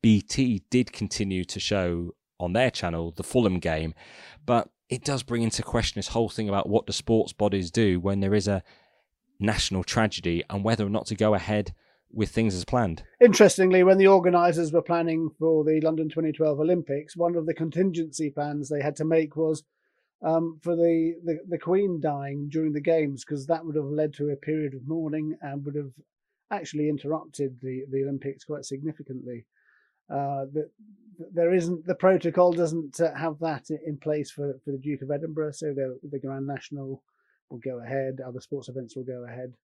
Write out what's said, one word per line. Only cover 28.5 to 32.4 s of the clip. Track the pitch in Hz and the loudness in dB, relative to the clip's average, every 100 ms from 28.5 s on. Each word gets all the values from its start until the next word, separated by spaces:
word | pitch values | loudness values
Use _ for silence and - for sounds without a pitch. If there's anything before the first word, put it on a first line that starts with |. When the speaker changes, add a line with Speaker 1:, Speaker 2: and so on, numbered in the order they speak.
| 147 135 | -10 -8
Speaker 2:
significantly. | 135 156 156 139 127 120 120 - _ _ _ _ _ _ | -8 -8 -10 -12 -12 -10 -14 -16 _ _ _ _ _ _
Uh, | 139 139 139 135 | -6 -6 -6 -6
the, | 147 151 _ 107 - - - 165 | -6 -6 _ -20 -20 -20 -20 -8
there | 170 170 | 0 2
isn't, | 185 170 175 165 | 2 0 -4 -4
the | |
protocol | 180 185 185 170 170 | 2 4 4 2 4